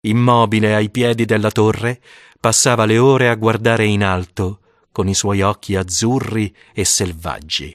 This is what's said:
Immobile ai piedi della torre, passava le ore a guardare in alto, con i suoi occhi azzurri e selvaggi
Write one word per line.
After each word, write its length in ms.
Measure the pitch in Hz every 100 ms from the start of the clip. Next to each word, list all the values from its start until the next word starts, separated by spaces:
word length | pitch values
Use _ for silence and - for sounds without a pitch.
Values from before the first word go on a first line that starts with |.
Immobile 720 | 110 117 123 120 110 110 107
ai 160 | 107 107
piedi 340 | 123 120 117
della 240 | 110 110 104
torre, 540 | 113 107 107 117 123 _ - - _
passava 460 | 113 113 139 117
le 140 | 110 113
ore 300 | 135 131 123
a 60 |
guardare 500 | 113 113 110 117 117
in 180 | 107 101
alto, 580 | 101 92 90 - 95 107 _ _ _
con 160 | - 95
i 80 |
suoi 260 | 95 101 101
occhi 340 | 98 101 -
azzurri 800 | 95 92 - 113 131 117 110 104 _ _
e 140 | -
selvaggi 880 | 95 - 95 80 82 55 78 - 71